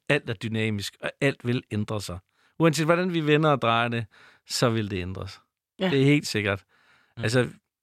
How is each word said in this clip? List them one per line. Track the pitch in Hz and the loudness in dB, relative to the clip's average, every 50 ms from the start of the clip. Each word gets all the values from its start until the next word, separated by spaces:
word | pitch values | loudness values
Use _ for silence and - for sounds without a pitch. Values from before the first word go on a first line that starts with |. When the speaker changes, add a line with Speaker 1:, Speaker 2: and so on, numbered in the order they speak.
| _ - | _ -2
Speaker 1:
alt | 143 147 - - | -2 -2 0 -4
er | 117 | -8
dynamisk, | - - 113 110 110 110 110 107 101 95 - - - | -6 -6 -6 -4 -2 -2 -2 -2 -4 -6 -8 -10 -8
og | - - - - | -10 -8 -6 -2
alt | 147 139 135 - - 120 | -2 -2 -2 -2 -4 -4
vil | 120 127 - - | -4 -4 -4 -4
ændre | - 104 104 - 110 104 | -4 -4 -4 -4 -6 -8
sig. | 98 - 90 90 - _ _ _ _ _ _ - | -8 -8 -12 -12 -14 _ _ _ _ _ _ 2
Uanset | 156 165 151 139 160 | 2 2 4 2 2
hvordan | 151 175 170 180 185 175 | 2 2 2 2 -2 -2
vi | 165 156 147 | -2 2 2
vender | 151 147 160 156 | 2 4 4 4
og | 147 135 | 2 2
drejer | - 117 113 117 117 120 | 2 2 2 2 0 0
det, | 117 117 113 - _ - - - _ _ _ - | -2 -4 -6 -8 _ -20 -20 -20 _ _ _ -8
så | - - - 120 | -2 0 2 2
vil | 113 113 107 98 | 2 0 -2 -2
det | 101 92 | -4 -6
ændre | 87 90 92 95 92 95 | -6 -6 -8 -8 -10 -12
sig. | - - _ _ _ _ _ _ _ - | -14 -16 _ _ _ _ _ _ _ -4
Speaker 2:
Ja. | - 185 | -2 0
Speaker 1:
Det | 143 139 | 2 4
er | 135 | 4
helt | 139 147 147 - - | 6 4 4 2 -2
sikkert. | - 110 101 104 98 98 - _ _ _ _ _ _ _ _ _ - - | -4 -2 0 0 -2 -4 -6 _ _ _ _ _ _ _ _ _ -10 -6
Speaker 3:
Mm. | 117 | -4
Speaker 1:
Altså, | 107 113 127 120 - - - _ _ _ _ | 0 2 2 0 0 -4 -14 _ _ _ _